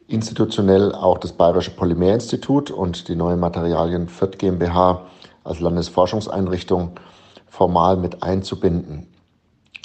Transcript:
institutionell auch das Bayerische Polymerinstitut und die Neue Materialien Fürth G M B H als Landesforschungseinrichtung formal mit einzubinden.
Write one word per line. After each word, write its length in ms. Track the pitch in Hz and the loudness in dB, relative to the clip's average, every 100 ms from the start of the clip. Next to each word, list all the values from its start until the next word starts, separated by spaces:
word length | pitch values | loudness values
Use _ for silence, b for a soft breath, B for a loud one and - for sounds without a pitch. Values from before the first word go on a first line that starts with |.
| _ | _
institutionell 840 | 113 110 - 98 - 98 98 101 | -4 -4 -2 -2 2 4 6 4
auch 260 | - 92 90 | 2 2 2
das 140 | 87 | -2
Bayerische 380 | - 87 87 85 | 2 2 2 -2
Polymerinstitut 1000 | - 87 85 90 113 - - - 143 143 | -2 -2 2 2 2 0 -6 0 0 0
und 340 | - 90 87 - | -4 -4 -6 -6
die 80 | |
Neue 220 | 85 85 90 | -2 0 0
Materialien 720 | 87 87 85 82 82 87 85 | -2 -2 -2 0 0 -2 -6
Fürth 300 | - 95 - | -4 -4 -2
G 100 | 98 | -2
M 100 | 90 | 0
B 100 | 87 | 0
H 380 | 87 92 90 B B B B | 4 4 2 B B B B
als 160 | - 80 | -10 -4
Landesforschungseinrichtung 1400 | 82 85 85 - 92 107 98 98 92 90 - 92 85 85 B B B B _ | -2 -2 -2 0 2 0 -4 -4 -4 -4 -2 -2 -2 -8 B B B B _
formal 480 | - 90 87 87 92 | 0 2 4 4 2
mit 260 | 90 - | -2 -6
einzubinden. 840 | - 92 - 90 92 85 76 76 - _ _ _ _ _ _ - | -4 -4 -4 -4 -2 -2 -4 -12 -16 _ _ _ _ _ _ -20